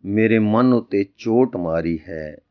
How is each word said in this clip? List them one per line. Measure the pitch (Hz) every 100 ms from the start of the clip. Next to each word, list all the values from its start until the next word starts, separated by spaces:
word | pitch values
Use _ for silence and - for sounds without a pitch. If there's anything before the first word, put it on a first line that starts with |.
ਮੇਰੇ | 98 104 110 110
ਮਨ | 107 107 127
ਉੱਤੇ | 120 113 101 98 _
ਚੋਟ | 113 113 127 95
ਮਾਰੀ | 85 82 82 82 80
ਹੈ। | 82 76 82 _